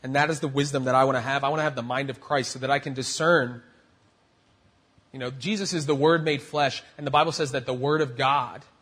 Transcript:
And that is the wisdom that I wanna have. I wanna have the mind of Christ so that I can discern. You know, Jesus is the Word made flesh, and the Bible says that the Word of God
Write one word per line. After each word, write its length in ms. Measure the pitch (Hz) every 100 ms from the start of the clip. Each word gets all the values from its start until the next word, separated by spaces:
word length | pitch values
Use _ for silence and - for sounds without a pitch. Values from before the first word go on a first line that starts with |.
And 140 | 147 139
that 140 | 151
is 100 | 151
the 80 | 151
wisdom 340 | 139 143 139
that 120 | 127 131
I 80 |
wanna 160 | 135 131
have. 240 | 123 139
I 40 | 139
wanna 140 | 156
have 140 | 151 131
the 60 |
mind 280 | 117 127 135
of 100 | 120
Christ 300 | - 143 123
so 80 | 127
that 120 | 131
I 100 | 139
can 120 | 143
discern. 720 | 131 123 - 160 170 123 117 - _ _ _ _ _ _ _ _ _ _ _ _ _ _
You 80 | 135
know, 100 | 127
Jesus 420 | 131 147 214 196
is 140 | 180 143
the 80 |
Word 300 | 139 151 165
made 180 | 156 143
flesh, 400 | - 147 160 - - -
and 80 | 143
the 40 |
Bible 180 | 147 160
says 220 | 151 143
that 140 | 131 123
the 80 |
Word 260 | 127 139 156
of 160 | 139 123
God 480 | 135 143 120 101 - _